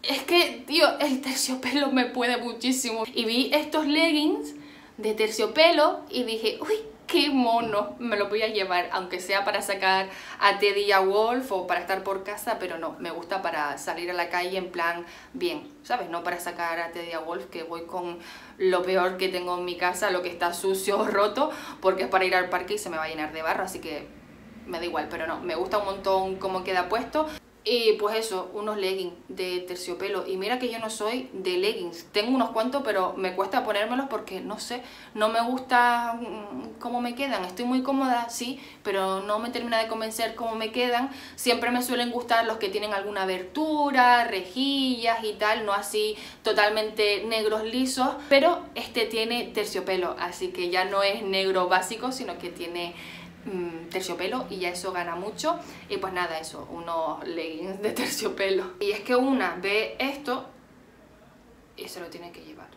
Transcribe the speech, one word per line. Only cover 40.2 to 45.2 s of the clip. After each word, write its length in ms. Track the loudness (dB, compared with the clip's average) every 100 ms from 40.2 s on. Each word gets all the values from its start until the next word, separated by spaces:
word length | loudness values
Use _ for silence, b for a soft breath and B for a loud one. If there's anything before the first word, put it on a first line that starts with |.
| -4
cómo 220 | -2 -4 -2
me 160 | -2
quedan. 380 | 0 2 2 0 B B B
Siempre 340 | 2 2 2
me 120 | 0
suelen 280 | 0 0 0
gustar 360 | -2 2 4 4
los 100 | 0
que 120 | -2
tienen 240 | -2 -2
alguna 280 | -2 -2 -2
abertura, 1040 | 0 -2 -4 -2 0 2 4 8 8 8
rejillas 960 | 6 -2 -4 -2 0 2 2 2 2 2